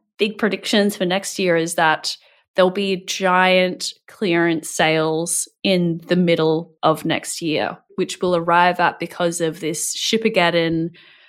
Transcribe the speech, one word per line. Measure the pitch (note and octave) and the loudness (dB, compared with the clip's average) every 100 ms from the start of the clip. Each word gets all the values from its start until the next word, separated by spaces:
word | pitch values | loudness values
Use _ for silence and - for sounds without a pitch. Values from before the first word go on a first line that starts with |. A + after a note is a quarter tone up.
| _ - | _ -4
big | G#3 G#3+ | -4 0
predictions | G#3 F#3+ - G#3+ G3+ G3+ | -2 -2 0 2 2 0
for | F#3 | -2
next | F#3+ - - | -2 -4 -2
year | F3+ E3 | 0 2
is | E3 E3+ | 0 2
that | D#3+ D#3 - - _ _ _ - | 2 2 -4 -10 _ _ _ 2
there'll | F3+ | 2
be | G3 G3 F#3 - | 2 -2 -4 -6
giant | - F#3 F3+ F#3 F#3 F#3 - - - - | -2 2 4 4 4 2 -2 -10 -12 -20
clearance | - G3 E3+ E3+ D#3+ - | -4 0 2 2 0 -4
sales | - D#3+ D#3+ D#3+ D#3+ F3 - - _ | 0 2 2 0 -2 -4 -6 -6 _
in | G3 F#3 F3 E3 - | 0 2 0 -2 -2
the | F3+ | 2
middle | F3 D#3+ D#3+ D#3+ F3 _ | 2 2 2 0 -4 _
of | D#3 D#3 E3 | 0 0 -2
next | C#3 - - | -4 -6 -8
year, | E3 C#3+ G2+ - _ - | -4 -2 -4 -6 _ -6
which | F3+ - | -6 -2
will | F3+ F3 | -2 0
arrive | E3+ F3 F3+ F3+ | 2 4 4 2
at | E3+ - | 0 -2
because | E3+ - F3 E3+ | -8 -4 -4 -2
of | D#3+ E3 | -4 -4
this | D3+ D3+ - - | -6 -6 -8 -6
Shipageddon | - A3 A3 A3 E3+ E3+ E3 E3 E3 - _ _ | -2 0 0 2 2 2 0 0 -4 -8 _ _